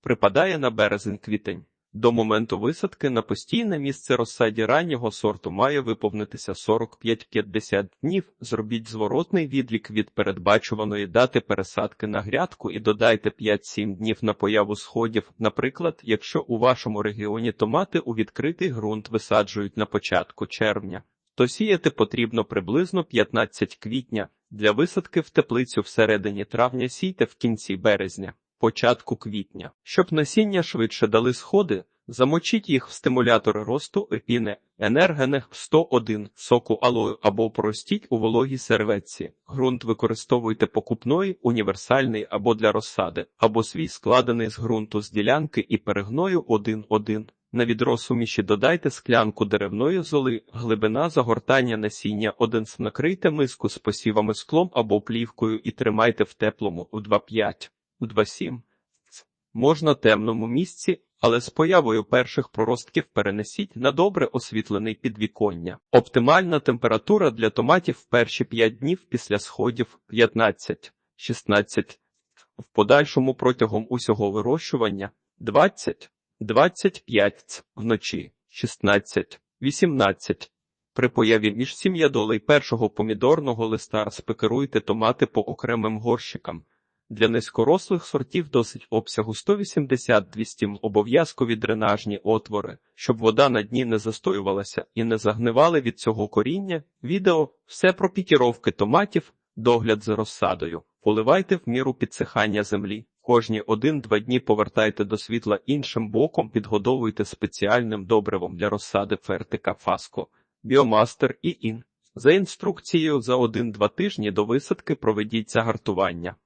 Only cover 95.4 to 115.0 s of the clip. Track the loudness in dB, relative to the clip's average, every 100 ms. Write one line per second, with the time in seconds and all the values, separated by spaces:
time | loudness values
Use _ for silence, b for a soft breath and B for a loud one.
95.4 | 2 4 4 4 0 -2 -2 -2 0 0
96.4 | 0 -2 -4 -8 -10 _ -4 0 4 4
97.4 | 2 _ _ 0 2 2 0 -2 2 4
98.4 | 4 2 -2 0 2 2 2 -2 -6 _
99.4 | _ -2 2 4 4 0 0 -2 -4 -2
100.4 | -2 -2 -4 -8 -14 _ 0 2 4 2
101.4 | 2 -2 -2 -2 -2 -2 -6 -4 -4 -2
102.4 | 0 0 -2 -4 -4 -8 -12 _ 2 2
103.4 | 2 -4 -2 0 0 -2 0 0 0 -2
104.4 | 2 2 2 2 0 0 -2 -4 -4 -4
105.4 | 0 -2 0 -2 -2 -6 -2 0 0 0
106.4 | -2 0 2 2 0 0 0 -2 -6 -4
107.4 | -6 -2 2 2 0 -4 0 2 2 -2
108.4 | -4 -4 -2 -2 -2 -2 -2 -4 -4 -6
109.4 | -6 -8 -6 -4 -2 -4 -4 -10 -10 _
110.4 | _ _ 0 4 4 4 2 2 -2 -2
111.4 | -6 -6 -6 -8 -12 _ _ 0 4 4
112.4 | 2 -6 -6 -6 -2 0 2 0 0 2
113.4 | 2 0 -4 0 0 0 -4 -4 -2 -2
114.4 | 0 -2 -2 -4 -4 -2